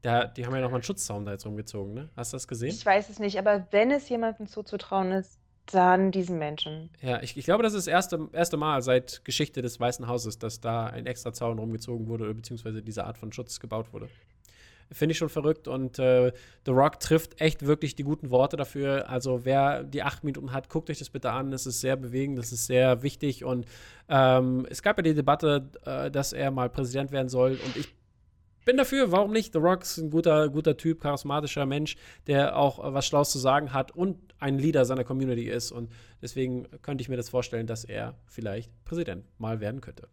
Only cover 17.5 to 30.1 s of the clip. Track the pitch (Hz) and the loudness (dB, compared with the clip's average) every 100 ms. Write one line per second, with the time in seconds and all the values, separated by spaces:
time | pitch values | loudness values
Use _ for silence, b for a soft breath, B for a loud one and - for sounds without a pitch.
17.5 | 151 143 151 147 - 139 151 139 127 135 | 0 0 0 0 -4 -4 -4 2 4 4
18.5 | - 139 139 139 139 - 127 131 127 127 | 2 -6 -2 0 0 -2 -4 -2 -2 2
19.5 | 135 139 143 139 143 - - 151 139 135 | 4 4 2 -4 -4 -6 -4 -8 -6 -6
20.5 | 135 131 160 156 147 135 135 127 120 135 | -8 -4 -6 -6 -10 -8 -6 -4 -2 -4
21.5 | 131 131 117 131 135 127 127 139 135 113 | -6 -6 -4 -2 -2 -2 -4 -2 -4 -6
22.5 | 117 - 127 131 123 139 - 147 127 127 | -6 0 4 6 4 0 -4 -4 -4 -4
23.5 | 127 117 B B B _ 143 131 131 131 | -4 -6 B B B _ 6 8 8 6
24.5 | 127 127 - 202 208 165 151 139 147 156 | 0 -2 -2 0 2 2 2 4 4 4
25.5 | 143 135 - - 131 139 143 135 - 139 | 2 0 -14 -8 -6 -2 -2 -4 -2 -2
26.5 | 135 123 135 127 131 135 139 127 127 127 | 0 -2 0 -4 -2 -4 -2 -2 4 4
27.5 | 131 131 117 143 _ _ _ _ _ _ | 2 -4 -6 -8 _ _ _ _ _ _
28.5 | _ - 262 262 277 247 180 208 220 214 | _ 2 4 4 4 4 4 4 2 0
29.5 | 160 165 185 180 - 160 | 2 4 2 0 -6 0